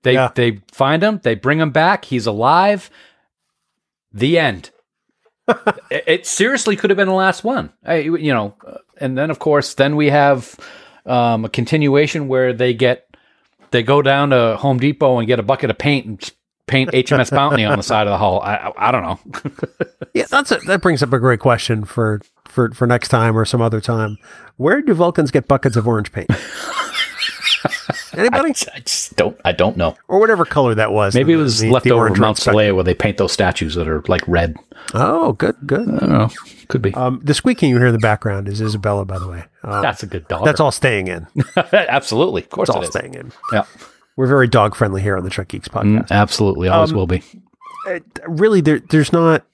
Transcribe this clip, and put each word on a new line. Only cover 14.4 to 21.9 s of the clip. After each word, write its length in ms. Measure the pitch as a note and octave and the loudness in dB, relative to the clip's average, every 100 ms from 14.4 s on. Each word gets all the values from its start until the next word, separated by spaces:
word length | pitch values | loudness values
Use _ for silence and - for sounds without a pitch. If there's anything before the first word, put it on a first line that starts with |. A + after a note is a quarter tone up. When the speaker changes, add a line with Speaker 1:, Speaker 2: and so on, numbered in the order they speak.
| A2+ G#2+ | 2 0
Speaker 1:
Home 240 | C#3+ B2+ | 0 0
Depot 380 | C#3 C#3+ C#3+ B2 | 0 2 0 2
and 80 | A2+ | 0
get 120 | A#2+ | 0
a 40 | |
bucket 260 | G#2 C3+ B2 | 0 -2 -2
of 80 | - | -2
paint 280 | D3 C#3 A2 | 0 -2 -4
and 180 | G#2 | -12
s-, 80 | - _ _ _ - | -14 _ _ _ -2
paint 260 | C3+ C3 | -2 2
H 180 | B2+ B2+ | 0 2
M 80 | C#3 | 0
S 100 | B2 | 2
Bounty 360 | C#3 C#3+ C#3 G#2 | 0 0 0 0
on 100 | G2+ | -2
the 60 | |
side 240 | - A2 G#2 | 0 0 0
of 40 | |
the 60 | G2 | 0
hull. 220 | G#2 F#2 | 0 0
I, 140 | G2+ G#2 | -2 -6
I, 320 | G#2 - G#2+ | -8 -2 0
I 40 | |
don't 120 | B2+ | 0
know. 160 | E2+ G2 - - - - - _ | -4 -10 -12 -14 -14 -10 -12 _
<laughs> 380 | - _ - | -12 _ -8
Speaker 2:
Yeah, 120 | - - | -6 0
that's 220 | C#4 C#4 | -2 0
a, 60 | - E3+ | -4 0
that 140 | F#3+ | 0
brings 180 | F#3 C#3+ | 2 2
up 80 | C3 | 0
a 60 | B2+ | 2
great 200 | B2+ A#2 | 2 2
question 420 | C3+ A#2 - A2+ | 2 0 0 -4
for, 360 | G2+ | -4